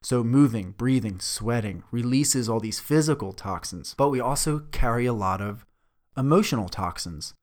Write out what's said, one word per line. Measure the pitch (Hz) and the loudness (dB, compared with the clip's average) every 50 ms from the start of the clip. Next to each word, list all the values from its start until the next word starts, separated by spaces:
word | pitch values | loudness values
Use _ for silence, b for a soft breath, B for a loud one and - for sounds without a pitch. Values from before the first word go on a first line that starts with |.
| - | -2
So | - 131 123 117 | 0 0 0 2
moving, | 117 120 139 143 135 113 113 95 92 98 | 4 6 6 6 6 4 -2 -6 -8 -8
breathing, | - 117 127 131 127 110 110 95 90 | -4 0 2 2 2 0 -2 -6 -6
sweating | - - - - 107 110 117 120 110 107 92 85 - _ | -6 -6 -6 -4 -2 0 0 0 -2 -2 -6 -8 -10 _
releases | - 120 120 120 127 135 147 135 - 135 120 | -4 -4 0 2 2 2 4 2 2 0 0
all | 110 113 113 | 0 -2 -2
these | 110 110 104 - | -2 -4 -8 -8
physical | - - 147 156 151 156 151 139 - 95 95 | -4 2 2 4 4 4 0 0 -2 -10 -10
toxins, | - - 101 95 85 - - - 87 80 - - | -10 -8 -6 -6 -6 -8 -10 -12 -12 -12 -14 -2
but | - 135 143 | 0 2 2
we | 139 127 | 2 0
also | 120 123 139 147 - 160 151 151 151 - - | 0 0 0 0 0 0 -2 -2 -4 -8 0
carry | - - 117 117 120 123 | 2 2 2 4 2 2
a | 123 120 | 0 0
lot | 107 98 92 92 95 | 0 0 0 0 0
of | 101 104 101 107 - _ _ _ _ _ _ _ _ _ _ - | -2 -6 -6 -10 -14 _ _ _ _ _ _ _ _ _ _ -2
emotional | 131 139 156 190 214 - - 120 101 87 | 2 4 4 4 4 4 0 -2 -2 -4
toxins | - - 92 87 - - - 85 85 76 78 - - _ | -6 -4 -6 -6 -6 -6 -10 -10 -10 -12 -12 -14 -16 _